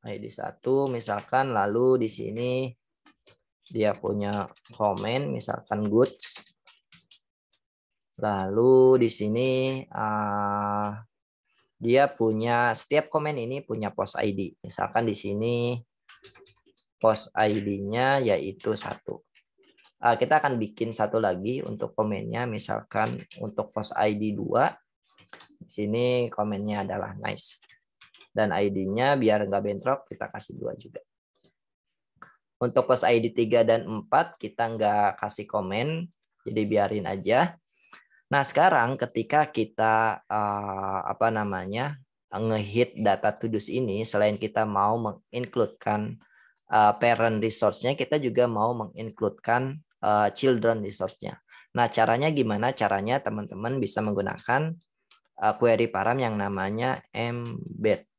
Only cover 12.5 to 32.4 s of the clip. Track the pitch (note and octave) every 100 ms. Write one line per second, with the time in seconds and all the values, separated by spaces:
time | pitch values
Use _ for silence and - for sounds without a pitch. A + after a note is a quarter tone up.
12.5 | A#2+ A#2+ A2 - D3 D3+ D#3 D3+ C#3+ A#2
13.5 | C3+ - A2 G#2 - G2+ - G#2+ G2 F#2
14.5 | - - - F#2+ - A#2 G2+ G2+ G2+ A2+
15.5 | A#2+ A#2+ B2 - _ _ - - - -
16.5 | _ _ _ _ _ A2+ G#2+ - - G#2+
17.5 | G#2+ G2+ G2+ G2 A2+ C3 C#3 A#2+ F2+ D2+
18.5 | F#2+ - G#2+ - - - - _ _ _
19.5 | _ _ _ _ _ A#2+ A#2 B2+ D3+ D3
20.5 | B2 G#2+ - A2+ A2 G#2 A2+ G#2+ F2+ G2+
21.5 | C3 - G#2+ - - G#2+ G#2 A2 A2+ B2
22.5 | A2 - G#2+ - G#2+ A2 B2 - - A2
23.5 | - G#2+ - G#2+ - G#2+ G#2 G#2+ G#2 G#2+
24.5 | A2+ D3 - _ _ _ _ _ - -
25.5 | _ - - G#2 A2+ B2 B2 A#2 - G#2+
26.5 | G2+ G#2 G#2 G2 F#2+ F#2+ G2 G#2 G#2 -
27.5 | - _ _ _ _ - _ - - G#2
28.5 | E2+ G2+ G2 F#2+ G#2 C3 C#3+ A2 G#2 G2+
29.5 | G2 G2+ G2+ B2 C#3 - - - - -
30.5 | - - - A2+ - _ _ _ _ _
31.5 | _ _ _ _ _ _ _ - _